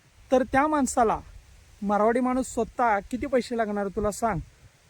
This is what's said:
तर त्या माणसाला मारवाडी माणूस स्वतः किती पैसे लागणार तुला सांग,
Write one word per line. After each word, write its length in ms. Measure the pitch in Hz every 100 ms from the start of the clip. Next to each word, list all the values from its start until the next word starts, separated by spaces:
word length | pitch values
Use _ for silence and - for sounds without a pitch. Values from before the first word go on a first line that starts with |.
| _ _ -
तर 100 | 254
त्या 240 | 240 262 302
माणसाला 540 | 302 254 - 226 156 - - - - - -
मारवाडी 380 | 202 202 214 240
माणूस 260 | 254 254 254
स्वतः 520 | - 226 - 240 202
किती 260 | 185 240 262
पैसे 300 | 254 - 233
लागणार 320 | 214 202 202
तुला 220 | 196 208
सांग, 300 | 196 226 170 - - - _ _